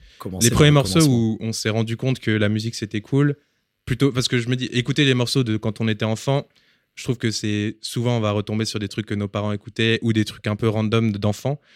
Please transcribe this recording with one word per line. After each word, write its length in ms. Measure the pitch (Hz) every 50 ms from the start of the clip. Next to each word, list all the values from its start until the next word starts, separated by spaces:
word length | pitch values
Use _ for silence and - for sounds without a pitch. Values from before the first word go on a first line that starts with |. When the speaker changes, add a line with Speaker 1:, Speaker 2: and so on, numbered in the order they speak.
| - - - _
Speaker 1:
Commencer 260 | - 101 90 90 113
Speaker 2:
les 60 | 120
Speaker 1:
par 60 | 117 -
Speaker 2:
premiers 100 | 151 147
Speaker 1:
le 40 | 147
Speaker 2:
morceaux 200 | 143 135 - - 165
Speaker 1:
commencement. 140 | 160 147 127
Speaker 2:
où 220 | 117 113 110 110 -
on 120 | - 113 110
s'est 180 | - - 113
rendu 260 | 107 113 113 110 113
compte 220 | 113 - 131 131 -
que 120 | - -
la 180 | 107 107 107 104
musique 240 | 107 110 110 117 -
c'était 260 | - 117 104 - 107
cool. 360 | 104 - - 135 143 147 139 - _ _ _ _ _ _ _ _ _
Plutôt, 260 | - 135 113 135 139 117
parce 160 | 123 127 -
que 100 | - 123
je 100 | 117 117
me 80 | 127
dis, 100 | 127 127
écouter 380 | - - 127 123 - 139 - 147
les 80 | 139 127
morceaux 280 | 123 123 117 - 139 131
de 140 | 110 107
quand 240 | 107 - 110 104 -
on 80 | 113 110
était 160 | 110 104 113
enfant, 420 | 110 110 110 - - 135 143 143 - _ _ _ _ _ _ _ _ _
je 80 | - -
trouve 120 | - 127
que 140 | - - 113
c'est 480 | 104 - - 107 104 104 104 107 - -
souvent 380 | - - - 131 117 123 123 117
on 20 |
va 120 | 107 107 104
retomber 340 | 104 101 - 107 107 110
sur 120 | - - 107
des 100 | 104 98
trucs 180 | - - 104
que 80 | - 107
nos 120 | 101 101 101
parents 240 | - 107 101 107 104
écoutaient 460 | 101 - - - - 113 113 113 110 -
ou 100 | 117 110
des 140 | 107 107
trucs 200 | - - - -
un 100 | 110 107
peu 120 | 101 - 113
random 440 | 107 110 110 107 110 113 113 113 101
d'enfants, 480 | 101 101 104 104 - - 127 143 143 _ _ _